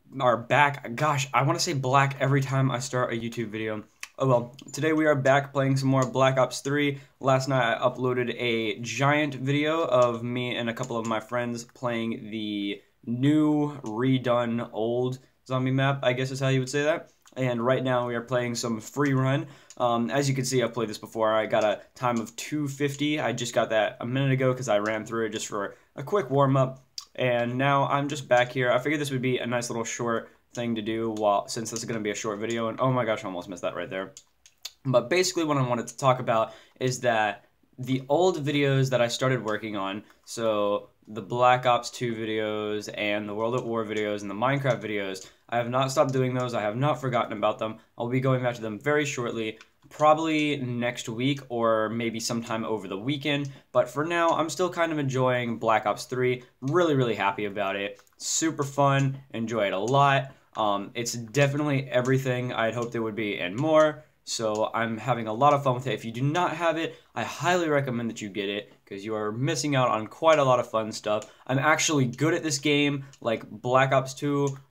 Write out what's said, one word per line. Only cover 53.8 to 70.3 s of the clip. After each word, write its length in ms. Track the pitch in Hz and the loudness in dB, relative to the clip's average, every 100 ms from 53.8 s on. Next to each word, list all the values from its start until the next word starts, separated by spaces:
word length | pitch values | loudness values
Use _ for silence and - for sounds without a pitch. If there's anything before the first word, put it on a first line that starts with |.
| 123 | 0
for 140 | 139 | -2
now, 260 | 160 170 165 | -2 2 2
I'm 180 | - 160 | 2 0
still 220 | - 180 | 0 -2
kind 220 | 175 165 | 0 0
of 60 | 156 | 0
enjoying 600 | 139 127 127 123 120 113 | 0 2 2 2 -2 -2
Black 260 | 113 110 | 2 4
Ops 200 | 104 101 - | 2 -2 -4
three. 380 | 127 127 127 - _ | -2 0 -2 -6 _
Really, 320 | 131 170 170 | 0 2 4
really 220 | 139 120 104 | 4 2 2
happy 280 | 98 98 | 0 -2
about 320 | 104 98 98 98 | -4 -2 -2 -2
it. 240 | 101 - _ - | -4 -8 _ -12
Super 460 | - - 160 151 | -6 -2 0 -2
fun. 560 | 139 143 139 139 139 135 - | -2 2 2 4 2 -2 -8
Enjoy 320 | 110 113 113 98 | -6 -4 0 0
it 60 | |
a 60 | 92 | 0
lot. 540 | 110 135 139 135 135 - _ - | 2 4 6 4 -2 -10 _ -2
Um, 360 | 107 101 98 | 0 0 -4
it's 180 | - 117 | -6 -6
definitely 760 | 117 113 139 139 143 151 135 135 | -6 -4 2 2 2 0 -2 0
everything 600 | 127 120 131 131 123 123 | 0 2 2 0 -2 -4
I'd 220 | 113 113 | -2 -2
hoped 200 | 117 117 | -2 -4
it 60 | 117 | -4
would 160 | 110 104 | -4 -4
be 220 | 104 95 | -4 -4
and 180 | 87 107 | -4 -2
more. 480 | 156 156 156 143 - _ | 4 6 4 2 -12 _
So 460 | - - 110 107 110 | -10 -4 -2 0 0
I'm 240 | 113 113 110 | 0 -2 -2
having 300 | 117 117 110 | -2 -2 -2
a 60 | |
lot 200 | 110 143 | 2 4
of 120 | 139 | 4
fun 100 | 135 | 2
with 140 | 120 135 | 0 -2
it. 60 | |
If 100 | 107 | -6
you 80 | 110 | -6
do 100 | 117 | -2
not 340 | 143 175 175 - | 0 0 0 0
have 220 | 175 160 | 0 0
it, 160 | 156 - _ | -4 -8 _
I 100 | - | -8
highly 440 | 110 - 160 180 165 | -6 -2 0 2 2
recommend 400 | 143 135 117 113 | 2 0 -2 -4
that 140 | 110 | -6
you 60 | 107 | -8
get 200 | 95 98 | -4 -4
it 240 | 101 - - - | -4 -8 -16 -16
'cause 180 | 98 | -10
you 100 | 104 107 | -6 -4
are 160 | 107 | -4
missing 420 | 110 147 151 151 | -2 -2 0 0
out 140 | 135 123 | 2 4
on 180 | 110 110 | 2 -4
quite 320 | - 160 | 0 4